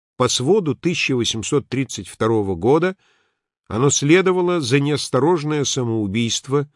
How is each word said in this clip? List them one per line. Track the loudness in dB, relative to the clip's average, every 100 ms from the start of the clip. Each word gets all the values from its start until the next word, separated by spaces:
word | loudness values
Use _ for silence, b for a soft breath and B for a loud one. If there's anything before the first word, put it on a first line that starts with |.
| _ -2
По | -2
своду | 0 2 2 0 -2
тысяча | -2 -2 -2 0
восемьсот | -2 -4 -2 -4 -2
тридцать | -4 -6 -8 -12
второго | -4 0 2 0 0
года | 2 4 2 -4 _ _ _ _ _ _ -8
оно | 0 0
следовало | 2 4 4 4 0 0 -2
за | 0 0
неосторожное | 0 -2 -2 0 2 0 0 -2
самоубийство, | -2 -2 -2 -2 -2 -2 -2 -4 -2 -2 -2